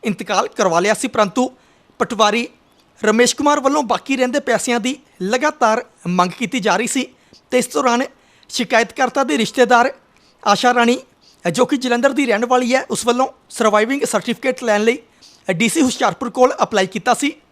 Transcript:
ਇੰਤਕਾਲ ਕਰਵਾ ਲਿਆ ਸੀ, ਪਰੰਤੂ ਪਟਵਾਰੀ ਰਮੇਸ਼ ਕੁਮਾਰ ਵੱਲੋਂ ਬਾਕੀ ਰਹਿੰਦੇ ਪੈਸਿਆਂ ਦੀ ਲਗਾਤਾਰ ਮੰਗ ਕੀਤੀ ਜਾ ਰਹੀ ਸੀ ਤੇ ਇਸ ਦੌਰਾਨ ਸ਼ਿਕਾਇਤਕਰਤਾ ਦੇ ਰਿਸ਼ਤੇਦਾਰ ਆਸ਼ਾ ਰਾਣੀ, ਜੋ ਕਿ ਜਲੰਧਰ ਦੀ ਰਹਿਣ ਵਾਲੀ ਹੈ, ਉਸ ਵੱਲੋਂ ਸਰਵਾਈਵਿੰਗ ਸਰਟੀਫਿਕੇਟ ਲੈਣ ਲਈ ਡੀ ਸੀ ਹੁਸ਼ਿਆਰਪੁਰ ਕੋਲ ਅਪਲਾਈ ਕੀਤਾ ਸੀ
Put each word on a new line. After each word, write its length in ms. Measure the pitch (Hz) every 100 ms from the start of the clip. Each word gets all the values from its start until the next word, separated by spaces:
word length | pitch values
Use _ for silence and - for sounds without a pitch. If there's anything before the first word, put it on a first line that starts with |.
ਇੰਤਕਾਲ 440 | 240 185 190 190 -
ਕਰਵਾ 320 | - 190 165
ਲਿਆ 140 | 196
ਸੀ, 140 | 214 254
ਪਰੰਤੂ 420 | - 208 208 254 - _ _ _ _
ਪਟਵਾਰੀ 480 | 240 208 214 220 240 _ _ _ _ _
ਰਮੇਸ਼ 340 | 214 220 240 -
ਕੁਮਾਰ 240 | 294 294
ਵੱਲੋਂ 220 | 269 294
ਬਾਕੀ 320 | 240 214 - 269
ਰਹਿੰਦੇ 220 | 254 277
ਪੈਸਿਆਂ 380 | 277 226 - 240
ਦੀ 160 | 226 285 _ _
ਲਗਾਤਾਰ 600 | 185 240 294 302 233 220 - _ 175
ਮੰਗ 220 | 180 180
ਕੀਤੀ 280 | 165 190 240
ਜਾ 160 | 190 185
ਰਹੀ 100 | 185
ਸੀ 180 | 269 247 _ _ _ _
ਤੇ 60 | 254
ਇਸ 100 | -
ਦੌਰਾਨ 360 | 294 254 240 269 _ _ _ _
ਸ਼ਿਕਾਇਤਕਰਤਾ 760 | - 226 233 233 - 254 277
ਦੇ 140 | 262 294
ਰਿਸ਼ਤੇਦਾਰ 540 | 214 - 240 240 240 - _ _ _ _
ਆਸ਼ਾ 300 | - 202 247
ਰਾਣੀ, 240 | 247 233 240 - _ _ _ 175
ਜੋ 200 | 170 247
ਕਿ 120 | 285
ਜਲੰਧਰ 360 | 254 240 269
ਦੀ 120 | 262 262
ਰਹਿਣ 200 | 208 233
ਵਾਲੀ 280 | 254 247 262
ਹੈ, 100 | -
ਉਸ 160 | 220 226
ਵੱਲੋਂ 220 | 240 262 - _
ਸਰਵਾਈਵਿੰਗ 540 | - 220 208 220 277 -
ਸਰਟੀਫਿਕੇਟ 580 | 208 208 233 262 254
ਲੈਣ 200 | 240 208
ਲਈ 140 | 220 254 _ _ - - -
ਡੀ 220 | 175 226
ਸੀ 120 | 330
ਹੁਸ਼ਿਆਰਪੁਰ 480 | 262 - 226 180 240
ਕੋਲ 240 | - 254 -
ਅਪਲਾਈ 240 | 202 208 190
ਕੀਤਾ 260 | 202 208
ਸੀ 200 | 233 285 302 _